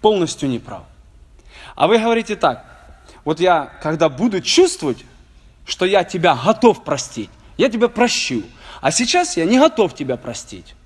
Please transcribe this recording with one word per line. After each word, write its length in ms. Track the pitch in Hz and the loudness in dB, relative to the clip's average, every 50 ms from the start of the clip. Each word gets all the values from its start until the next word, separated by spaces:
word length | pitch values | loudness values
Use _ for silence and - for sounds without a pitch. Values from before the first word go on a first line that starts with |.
полностью 480 | - 214 214 190 170 156 - - 151 135 | 4 4 2 2 -2 -4 -4 -6 -6 -6
не 100 | 123 113 | -6 -6
прав. 240 | - - 101 90 - - - - _ - _ - - _ - - _ - - - - - - | -8 -12 -16 -16 -16 -20 -20 -20 _ -20 _ -20 -20 _ -20 -20 _ -20 -20 -20 -20 -20 -2
А 120 | - 143 | 0 2
вы 120 | 170 226 226 | 4 4 2
говорите 360 | 220 233 233 226 220 - 208 | 2 0 0 0 -2 -4 -4
так: 300 | - - 147 120 - - - - - - - - - - - - - _ | 0 0 -2 -2 -4 -14 -20 -20 -20 -20 -20 -20 -20 -20 -20 -20 -10 _
"Вот 160 | 147 160 - | -6 -2 0
я, 260 | 180 180 175 156 139 - - - | 2 2 2 2 0 -6 -14 -8
когда 280 | - 156 160 151 165 156 | -6 -6 0 0 0 0
буду 320 | 131 131 202 247 196 180 | 0 0 -2 -2 -2 -2
чувствовать, 640 | - - - 330 370 - - - 165 139 113 - - - - - - _ _ - _ - _ _ - | -4 2 4 4 4 4 2 -4 -4 -6 -6 -6 -10 -20 -20 -20 -20 _ _ -20 _ -20 _ _ -12
что 200 | - - - 180 | -12 -6 -4 -2
я 180 | 190 196 190 175 | 2 2 2 0
тебя 320 | - - 180 165 175 143 | 0 -4 0 2 2 0
готов 480 | 120 127 190 220 - - 233 202 - - | 2 2 0 0 4 4 4 4 2 -4
простить, 460 | - 143 131 - - - 117 104 - - - - - - | -6 -6 -6 -6 -10 -10 -12 -12 -12 -16 -20 -20 -16 -2
я 120 | - 208 269 | 0 0 0
тебя 180 | 214 220 240 | 2 0 -2
прощу. 560 | 233 - 214 240 233 - - - - 131 110 95 - - - - - - - | -2 0 0 0 0 0 -4 -4 -4 -6 -6 -8 -10 -20 -20 -20 -20 -18 -4
А 100 | - 135 | -4 -2
сейчас 460 | - - 247 233 - 359 359 - - | -2 0 -2 0 0 0 0 0 -2
я 80 | 175 160 | -2 0
не 140 | 180 240 254 | 2 4 4
готов 340 | 294 330 - - 208 170 - | 4 4 4 2 -2 -2 -2
тебя 220 | - 139 131 123 | -8 -6 -6 -6
простить". 580 | 123 - 131 113 - - - 104 90 85 - - _ - | -8 -8 -12 -12 -12 -14 -16 -18 -20 -20 -20 -20 _ -20